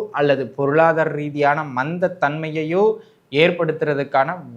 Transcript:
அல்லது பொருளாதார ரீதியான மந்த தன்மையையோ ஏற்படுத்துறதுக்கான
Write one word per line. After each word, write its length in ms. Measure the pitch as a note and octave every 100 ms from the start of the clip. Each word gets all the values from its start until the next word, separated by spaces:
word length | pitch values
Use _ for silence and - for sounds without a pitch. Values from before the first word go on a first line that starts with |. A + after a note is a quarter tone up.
| G#3+ D3+
அல்லது 240 | D3 C3+ B2 -
பொருளாதார 540 | C#3 D3+ E3 D#3+ D3+ D3
ரீதியான 400 | D3 C#3+ C#3+ D3+ D3 B2
மந்த 360 | C#3 F3 F3+ F3+
தன்மையையோ 600 | C#3+ D3+ D#3+ D#3 D#3 F3 G#3+ G#3+ - _ _
ஏற்படுத்துறதுக்கான 960 | C3+ E3+ F3 D#3+ - D3+ C#3 C#3 C3+ C#3 F3+ C3+